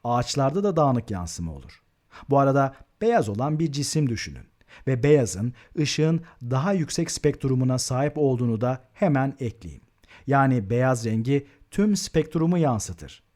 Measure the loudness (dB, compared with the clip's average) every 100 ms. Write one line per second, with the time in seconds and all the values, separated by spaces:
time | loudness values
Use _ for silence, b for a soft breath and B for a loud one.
0 | 0 -2 0 0 0 0 0 2 2 2
1 | -2 -8 -6 -8 -8 -10 -18 -20 _ _
2 | _ B 2 4 4 4 0 B -20 _
3 | 2 2 0 -2 -2 -2 -2 -2 -2 0
4 | 0 -2 -8 -14 -20 _ B B -4 0
5 | 6 6 4 -2 -4 B B -4 -2 0
6 | 0 0 -4 B -4 -2 0 0 -2 -4
7 | -4 0 -2 0 -2 0 0 0 -2 -2
8 | -2 0 0 2 0 0 -2 -4 _ -2
9 | 0 2 0 -4 -10 -8 -18 -18 _ _
10 | B B 0 2 4 2 0 0 2 0
11 | 0 -2 0 -2 -2 B _ 0 0 0
12 | 0 -2 -2 0 0 2 2 0 -6 -12
13 | -16 -20 _